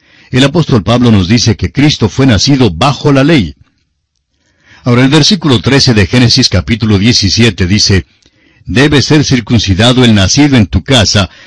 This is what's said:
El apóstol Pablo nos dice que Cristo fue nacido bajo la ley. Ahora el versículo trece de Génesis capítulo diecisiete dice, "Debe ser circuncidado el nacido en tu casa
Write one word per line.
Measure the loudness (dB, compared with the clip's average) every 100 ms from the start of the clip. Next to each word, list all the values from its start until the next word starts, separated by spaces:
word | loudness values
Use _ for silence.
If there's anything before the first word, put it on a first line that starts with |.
| _ _ _
El | -2
apóstol | 0 0 0 0
Pablo | 0 0 2
nos | 2 2
dice | 0 0 -2
que | -4
Cristo | -2 -2 0 -4
fue | 0 0
nacido | 0 0 0 0
bajo | 0 -4 -2 0
la | 0
ley. | 2 0 -2 -8 _ _ _ _ _ _ _ _ _ _ _ -10 -2
Ahora | 0
el | 2
versículo | 2 2 0 0 -2
trece | 0 0 2
de | 0 0
Génesis | 0 0 0 -2
capítulo | -2 -4 -4 -2 0
diecisiete | 0 0 -2 0 0 -2 -2
dice, | -2 0 -2 -4 _ _ _ _ _ -6
"Debe | 0 0 0
ser | 0 0
circuncidado | 0 -2 0 -2 0 0 0 2 2
el |
nacido | 2 0 0 2 2
en | 0
tu | -2
casa | -2 0 0 0 -2 -8